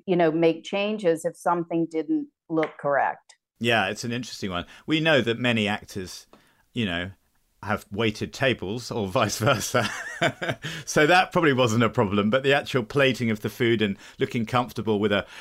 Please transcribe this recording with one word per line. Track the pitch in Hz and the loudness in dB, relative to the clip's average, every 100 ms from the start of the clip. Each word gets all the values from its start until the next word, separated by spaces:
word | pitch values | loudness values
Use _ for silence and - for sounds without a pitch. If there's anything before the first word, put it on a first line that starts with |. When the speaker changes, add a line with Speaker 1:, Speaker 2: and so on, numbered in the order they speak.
| - | -2
Speaker 1:
you | 175 | 2
know, | 165 | 4
make | 165 165 165 | 4 2 2
changes | - 196 208 214 180 160 170 | -4 -4 -4 -2 0 0 -2
if | - | -4
something | 185 175 170 170 165 | -2 -2 -2 -2 -2
didn't | 160 156 156 143 _ - | -4 -2 -2 -4 _ -4
look | 160 151 - | -2 -2 -4
correct. | 143 139 104 73 _ _ _ _ | -2 0 0 -4 _ _ _ _
Speaker 2:
Yeah, | 113 113 98 | 0 2 2
it's | 107 | -2
an | 120 | -6
interesting | 120 214 - 101 | -6 -8 -8 -6
one. | 87 - - - | -6 -8 -12 -2
We | 156 | 0
know | 160 143 | 4 4
that | 113 117 | 2 0
many | 123 113 104 | 0 2 0
actors, | 104 - 101 90 - - - _ _ _ | -2 -6 -12 -12 -14 -20 -20 _ _ _
you | 127 104 | -6 -4
know, | 85 90 - _ _ _ _ | -4 -6 -10 _ _ _ _
have | 101 104 - | -6 -6 -6
waited | 98 113 - 110 | -2 -2 -2 -8
tables | - 135 107 92 120 - | -2 -2 0 -4 -8 -8
or | 120 98 | -6 -4
vice | 127 104 - | 0 0 0
versa. | 113 117 - 123 104 - - - | 0 0 0 -2 -2 -6 -10 -2
<laughs> | - - 170 - 160 160 - | -2 -2 -6 -6 -10 -12 -2
So | 165 147 | 2 6
that | 180 185 | 6 4
probably | 180 160 | 2 2
wasn't | 127 123 113 | 4 4 4
a | 113 | 2
problem, | 123 101 101 104 | 2 2 2 2
but | 131 | 2
the | 139 | 2
actual | 143 - 131 | 2 0 -4
plating | 110 143 135 117 117 | -2 2 2 2 -2
of | 107 | -2
the | 117 | -4
food | - 120 117 | 0 2 4
and | 104 95 - - | 2 -2 -10 -4
looking | 131 123 110 | -2 -2 -2
comfortable | 127 123 - 110 104 | -2 -2 -4 -2 0
with | 107 | 2
a | 101 - - | 0 -2 -12